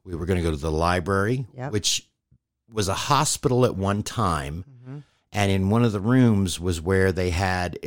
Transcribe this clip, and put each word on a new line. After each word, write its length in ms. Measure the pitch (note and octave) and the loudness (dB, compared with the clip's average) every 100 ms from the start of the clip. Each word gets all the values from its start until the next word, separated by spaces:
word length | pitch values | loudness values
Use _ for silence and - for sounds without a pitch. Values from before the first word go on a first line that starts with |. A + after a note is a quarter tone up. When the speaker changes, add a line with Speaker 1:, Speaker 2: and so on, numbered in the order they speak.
Speaker 1:
We 120 | F#2+ E2 | -10 -6
were 100 | F2 | -2
gonna 160 | F2+ | 0
go 80 | E2 | 0
to 60 | D2 | -2
the 140 | D#2+ | -2
library, 760 | D#2 E2+ F2+ E2+ G2 G#2 C3 B2+ B2 | 0 0 0 0 0 0 -2 -6 -10
Speaker 2:
Yep. 140 | C3+ | -6
Speaker 1:
which 340 | G#2 - - - _ _ _ _ _ _ | -4 -2 -4 -6 _ _ _ _ _ _
was 160 | A2 F#2 | -4 -2
a 60 | |
hospital 720 | F#2+ - C#3 D#3 - C#3 B2 A#2+ | -2 0 2 2 0 0 2 2
at 100 | F#2 | 0
one 280 | F#2+ G2+ | -2 -2
time. 600 | - - F#2+ D2+ C#2 E2 C#3 | -4 -2 -2 -2 -4 -10 -14
Speaker 2:
Mm-hmm. 280 | B2 B2+ D3 - _ _ | -18 -16 -16 -18 _ _
Speaker 1:
And 200 | G2+ G2 | -2 0
in 180 | F#2+ F#2+ | 2 2
one 140 | A#2 | 2
of 80 | A#2 | 2
the 80 | G2+ | 0
rooms 600 | G#2+ C3 A#2+ G2+ F#2+ E2+ | 2 4 6 4 0 -2
was 200 | F2+ E2 | -4 -2
where 300 | E2 F#2+ F#2+ | 0 2 2
they 180 | F2+ F2+ | 2 0
had, 480 | E2+ F#2+ F#2 F2 - | 0 0 -2 -4 -8